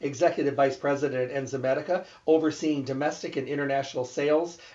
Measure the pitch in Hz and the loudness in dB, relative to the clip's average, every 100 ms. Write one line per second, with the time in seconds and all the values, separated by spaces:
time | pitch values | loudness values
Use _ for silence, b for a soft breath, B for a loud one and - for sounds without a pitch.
0 | 143 120 170 - 143 127 139 131 143 135 | -6 2 2 2 0 2 2 2 -2 0
1 | 139 127 127 139 127 131 131 139 147 185 | 0 0 -2 -4 -4 -2 0 0 0 -2
2 | B B - 160 156 - 156 147 135 135 | B B 4 4 4 0 -2 -2 -2 -2
3 | 151 - - 143 127 143 139 139 135 131 | -2 -2 -6 -6 -4 -2 0 0 -2 -4
4 | 123 - 143 151 170 - B | -6 -2 2 2 0 -8 B